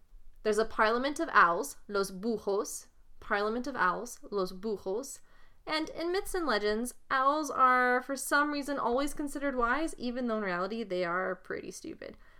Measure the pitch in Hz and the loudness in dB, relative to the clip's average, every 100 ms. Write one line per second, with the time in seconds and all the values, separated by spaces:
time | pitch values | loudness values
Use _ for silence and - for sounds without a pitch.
0 | - - - - 214 208 - - 220 240 | -20 -18 -16 -6 0 2 2 4 4 4
1 | 269 285 330 208 175 175 - - - 202 | 0 -2 2 6 6 6 -2 -8 -4 -2
2 | 190 190 220 220 - 196 285 - - - | -2 -2 -4 -2 0 -2 -2 -6 -12 -20
3 | - - - 208 208 233 254 269 180 175 | -20 -14 -4 0 0 -2 -4 0 0 0
4 | 240 - - 202 185 185 220 196 190 196 | -6 -12 -6 -2 -2 -4 -4 -4 -4 -4
5 | 277 - - - - - - 311 320 - | -6 -12 -18 -20 -20 -16 -4 -4 -4 -4
6 | 339 359 403 381 320 214 208 214 247 - | -2 -2 -2 -2 0 2 2 0 -2 -8
7 | - 262 269 302 294 - 254 254 247 247 | -2 2 4 2 0 4 6 6 4 2
8 | 254 269 - 294 294 294 277 277 233 247 | 0 -6 2 4 4 0 -2 0 2 2
9 | 285 - 294 285 277 254 233 262 320 - | 2 0 -4 -2 -2 2 2 2 0 -2
10 | 240 240 247 220 202 175 196 226 214 180 | -4 -2 0 0 0 0 -2 -4 -2 0
11 | 175 175 185 185 - - - - - - | 0 0 -2 -4 -6 -8 -8 -10 -12 -12
12 | - - - - | -12 -14 -18 -20